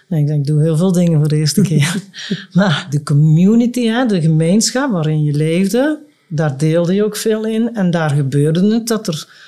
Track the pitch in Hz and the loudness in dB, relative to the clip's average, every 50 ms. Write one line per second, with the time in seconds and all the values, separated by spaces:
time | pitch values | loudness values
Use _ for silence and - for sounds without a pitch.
0 | _ _ 175 156 147 143 151 147 139 139 151 151 151 165 160 151 180 190 180 180 | _ _ -2 -2 0 0 0 -2 -2 0 0 2 2 2 2 0 0 2 2 2
1 | 180 170 165 147 151 156 151 151 156 147 - - 196 - 156 147 143 175 175 202 | 2 2 2 2 2 2 0 0 0 0 2 0 0 2 2 2 2 2 0 -4
2 | - - - - - - 196 - - - - 175 196 196 151 - - - 135 147 | -8 -12 -16 -18 -10 -8 -8 -8 -8 -4 0 0 2 2 0 -2 -4 -6 -6 -6
3 | 151 - 147 143 151 160 151 160 180 196 220 233 247 233 240 247 240 226 220 240 | -2 0 2 2 4 4 4 4 4 4 4 4 2 0 0 -2 -2 0 0 0
4 | 269 233 202 180 151 160 160 156 165 165 185 220 214 - - 247 277 285 214 175 | 0 0 0 0 0 2 2 2 2 2 2 2 0 0 -2 -2 -2 -2 -2 -2
5 | 156 156 156 156 151 147 143 147 156 160 160 175 196 190 190 240 269 302 302 302 | -2 -2 -2 0 -2 -2 -2 -2 -2 0 0 0 0 0 0 0 0 0 -2 -6
6 | - - _ _ _ _ 170 147 160 151 131 131 156 156 156 170 175 170 190 202 | -10 -16 _ _ _ _ -4 -2 -2 -2 -2 -2 -2 0 0 0 0 0 0 0
7 | 208 214 208 - - 220 214 220 214 220 220 220 226 233 233 226 185 175 165 175 | 0 -2 -4 -4 -2 -2 -2 -2 -2 -4 -2 -2 -2 -2 -2 -2 -2 0 0 0
8 | 160 151 139 147 143 135 131 143 143 156 160 175 185 208 220 233 226 233 226 208 | 0 0 0 -2 -2 0 0 0 0 0 2 2 2 2 0 0 -2 -2 -4 -4
9 | 220 - 160 151 - - - - - | -4 -6 -8 -8 -10 -16 -20 -20 -20